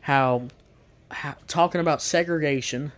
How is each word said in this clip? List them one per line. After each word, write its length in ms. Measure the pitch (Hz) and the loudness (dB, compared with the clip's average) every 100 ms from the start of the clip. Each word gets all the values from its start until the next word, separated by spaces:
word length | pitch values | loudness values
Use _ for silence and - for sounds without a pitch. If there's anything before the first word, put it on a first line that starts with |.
how, 480 | - 139 131 123 123 - _ _ _ _ _ | 2 2 4 0 -2 -16 _ _ _ _ _
how, 240 | - 147 - - | -12 -10 -12 -6
talking 340 | 170 170 175 | 2 2 2
about 200 | 170 147 | 0 0
segregation 920 | - 170 170 170 151 135 123 127 147 | 0 0 0 0 0 0 -2 -6 -8